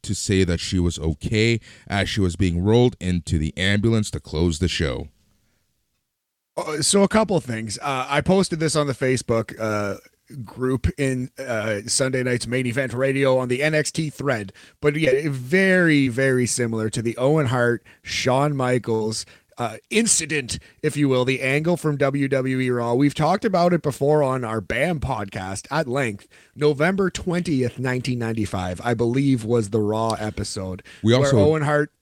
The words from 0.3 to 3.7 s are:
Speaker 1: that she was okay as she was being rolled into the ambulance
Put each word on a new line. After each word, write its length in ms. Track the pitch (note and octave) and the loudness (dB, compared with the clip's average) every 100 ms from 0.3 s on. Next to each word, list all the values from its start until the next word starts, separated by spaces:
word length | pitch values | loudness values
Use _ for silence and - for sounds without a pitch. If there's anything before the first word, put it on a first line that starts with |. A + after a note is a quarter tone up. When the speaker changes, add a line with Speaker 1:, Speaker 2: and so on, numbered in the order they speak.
| F#2+ | 2
Speaker 1:
that 160 | F2+ E2 | 2 0
she 180 | - F#2 | -2 0
was 200 | F2 D#2 | 0 -2
okay 600 | D#2+ D2+ - A2 A2+ A2+ - - - | -4 -4 -2 0 2 0 -6 -20 -6
as 200 | G2+ F#2 | -4 -2
she 100 | - | 0
was 160 | F2+ E2+ | 0 2
being 260 | F#2+ E2+ | 0 2
rolled 320 | G2 A#2 B2 - | 2 4 4 0
into 380 | F2+ F2+ - E2 | -2 -2 0 -2
the 180 | D#2 - | -2 -2
ambulance 540 | F#2+ | 0